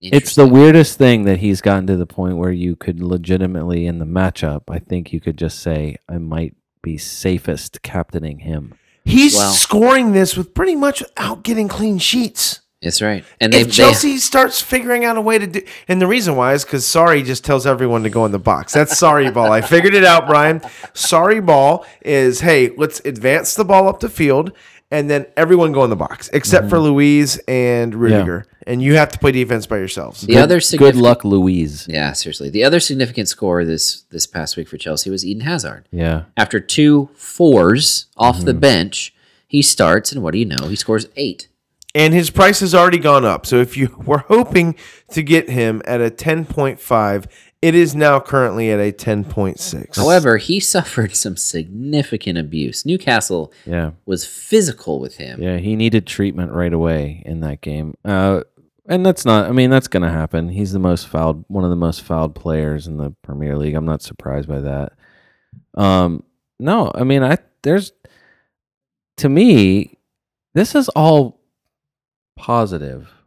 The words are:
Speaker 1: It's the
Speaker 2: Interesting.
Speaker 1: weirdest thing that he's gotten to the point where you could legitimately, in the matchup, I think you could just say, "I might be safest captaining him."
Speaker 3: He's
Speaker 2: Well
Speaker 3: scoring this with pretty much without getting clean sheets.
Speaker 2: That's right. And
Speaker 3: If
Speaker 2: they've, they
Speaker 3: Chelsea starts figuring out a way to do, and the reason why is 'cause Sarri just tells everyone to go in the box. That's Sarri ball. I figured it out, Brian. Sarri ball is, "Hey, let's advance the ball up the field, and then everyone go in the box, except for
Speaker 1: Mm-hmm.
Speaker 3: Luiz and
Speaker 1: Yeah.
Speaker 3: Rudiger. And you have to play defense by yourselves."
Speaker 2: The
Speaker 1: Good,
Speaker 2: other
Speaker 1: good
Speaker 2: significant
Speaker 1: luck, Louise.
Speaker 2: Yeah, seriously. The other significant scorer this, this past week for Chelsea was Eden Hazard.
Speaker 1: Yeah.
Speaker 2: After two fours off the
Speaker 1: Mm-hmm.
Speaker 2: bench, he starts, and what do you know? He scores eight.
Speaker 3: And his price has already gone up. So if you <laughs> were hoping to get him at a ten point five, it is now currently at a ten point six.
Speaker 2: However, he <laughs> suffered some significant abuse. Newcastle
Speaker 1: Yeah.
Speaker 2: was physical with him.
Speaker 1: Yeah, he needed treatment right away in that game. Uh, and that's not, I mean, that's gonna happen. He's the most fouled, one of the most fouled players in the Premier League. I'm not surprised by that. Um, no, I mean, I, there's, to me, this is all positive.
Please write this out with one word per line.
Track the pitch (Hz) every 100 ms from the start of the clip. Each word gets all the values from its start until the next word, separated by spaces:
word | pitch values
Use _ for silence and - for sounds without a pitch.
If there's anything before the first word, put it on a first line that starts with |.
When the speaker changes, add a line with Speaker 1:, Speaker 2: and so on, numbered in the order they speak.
Speaker 1:
It's | - 143 -
the | -
Speaker 2:
Interesting. | 139
Speaker 1:
weirdest | 127 151 160 151 -
thing | 131 120 101
that | 92
he's | 104 95
gotten | 104 98 95
to | 92
the | 87
point | - 90 90
where | 90
you | 90 87
could | 82 - 85
legitimately, | 87 90 85 92 92 90 85 87 85
in | 85
the |
matchup, | 80 87 90 - 80 73 -
I | 82
think | - 90 85
you | 85
could | 82 76
just | 80 -
say, | - 78 76 67 _
"I | 85
might | 82 80 82 _ _ _
be | - 78
safest | - - 95 90 - 76 - -
captaining | - 92 82 85 78 73
him." | 76 78 67 _ _ _
Speaker 3:
He's | - 247 285 208
Speaker 2:
Well | 202
Speaker 3:
scoring | 196 - 208 233 262 233
this | 196 185 -
with | 180
pretty | - 381
much | 320 285 277
without | - - 196 -
getting | - 226 208
clean | - 214 196
sheets. | - 247 240 - - - _ _
Speaker 2:
That's | 82 -
right. | 107 101 - _
And | 110
Speaker 3:
If | 113
Speaker 2:
they've, | 117
they | -
Speaker 3:
Chelsea | 262 - 294 269
starts | - 269 262 -
figuring | - 254 240 240
out | 240 226
a |
way | 214 220
to | 202
do, | 185 - - -
and | 185
the | 185
reason | 240 190
why | 139 127
is | 143
'cause | - 139
Sarri | 117 165 170 151
just | 127 131
tells | - 139
everyone | 127 131 127 117
to | 110
go | 117 113
in |
the | 101
box. | 92 87 -
That's | 147 151 -
Sarri | 170 147 135
ball. | 120 113
I | 110
figured | 110 170 180
it | 202
out, | 185 170 147
Brian. | 147 151 160 - - -
Sarri | - - 170 - 220 185
ball | 147 139 175 - -
is, | - 143 131 123
"Hey, | 165 151 123 -
let's | 151 -
advance | 147 123 120 151 -
the | -
ball | 202 190 190
up | 190
the | 233
field, | - 151 135 160 - - _ _
and | 151 143
then | 147 127 -
everyone | 165 180 165
go | 139
in | 127
the | 104
box, | 80 - -
except | - - 180 101
for | 170
Speaker 1:
Mm-hmm. | 156
Speaker 3:
Luiz | 139 143 147 147 - -
and | 127 123 120 117
Speaker 1:
Yeah. | 113
Speaker 3:
Rudiger. | 117 107 90 87 107 _
And | - 123
you | 135
have | 151 147
to | -
play | 143
defense | 131 120 117 101
by | 107
yourselves." | 95 - 60 -
Speaker 2:
The | 101
Speaker 1:
Good, | 117
Speaker 2:
other | 147 175
Speaker 1:
good |
Speaker 2:
significant | - - 139 127
Speaker 1:
luck, | 120 120
Louise. | 104 98 92 92 78 73 -
Speaker 2:
Yeah, | 78 73
seriously. | 69 85 73 69
The | 82
other | 127 170
significant | 170 135 120 120 104
scorer | - 101 87
this, | 85 80 - - _
this | 85 -
past | 90 76 -
week | 80
for | 76
Chelsea | - 78 -
was | 95
Eden | 90 104
Hazard. | 131 175 87 52 _
Speaker 1:
Yeah. | 87 82 80 82 -
Speaker 2:
After | 107 110
two | - - 147 147 139
fours | _ - - 170 120 87 117 151 - - _
off | 117 104
the | -
Speaker 1:
Mm-hmm. | 82
Speaker 2:
bench, | 139 104 90 - - _ _ _ _
he | 147
starts, | 139 - 87 90 -
and | 139
what | 87
do | 87
you | 113
know? | 69 69
He | 101
scores | - 110 107 -
eight. | 139 87 - _ _ _ _
Speaker 3:
And | 151 156
his | 170 170
price | - 196 202
has | 190
already | 175 175 175
gone | 147 143 120
up. | 85
So | - 127
if | 123 -
you | 131 -
<laughs> | -
were | 147 -
hoping | 220 240 185 170 160 - - _
to | -
get | 147 165 147
him | 127 117 110
at | - 120
a | 117
ten | 110 160 160
point | 160 - 139 113
five, | - 117 104 101 98 _ _ _
it | 165
is | 165 170 143
now | 151 139
currently | 135 139 123 98 113
at | 104
a | 104
ten | 101 - 104
point | 92 - 98 -
six. | - 76 - -
Speaker 2:
However, | 123 180 147 113
he | - 190
<laughs> | -
suffered | 196 - - 107 -
some | 107 90
significant | - 85 82 101 135 147 135 110 - 85
abuse. | 76 78 67 - 139
Newcastle | 180 - 117 - 90 78 _ -
Speaker 1:
Yeah. | 87 80 80 -
Speaker 2:
was | 92
physical | - - - 220 180 - - 71
with | 64 -
him. | 65 62
Speaker 1:
Yeah, | 90 90
he | 92
needed | 110 113 110 92
treatment | - 101 80 87
right | 82 87
away | 82 82 80 73 80 -
in | 80
that | 78 71
game. | - 76 78 -
Uh, | - 98 95 95 - _ _ _ _
and | 180 185
that's | 175 127
not, | 110 95
I |
mean, | 127 127
that's | 131 -
gonna | 98 85
happen. | 82 78 85 85
He's | 92 101
the | 95
most | 92 87 -
fouled, | 82 80 78 -
one | 98
of | 90
the | 87
most | 85 82
fouled | - 82 80
players | 76 85 78 76 76 82
in | 76
the | 71 -
Premier | - 71 73 73
League. | 76
I'm | 76 80
not | 76
surprised | - - - 69 71
by | 71
that. | 69 69 69 _ _ _ _ _ _ - _
Um, | - 101 92 90 85 - _ _ _
no, | 135 220 160
I | -
mean, | 127 139
I, | 131 165 _ _
there's, | 139 180 190 _ _ _ _ _ _ _ _ _ _ _ _ -
to | 147
me, | 139 240 156 98 95 - _ _ _ _ _ _
this | - 220
is | 302 262
all | - 156 151 127 - _ _ _ _ _ _ _ _ _ -
positive. | - 120 107 87 71 65 78 _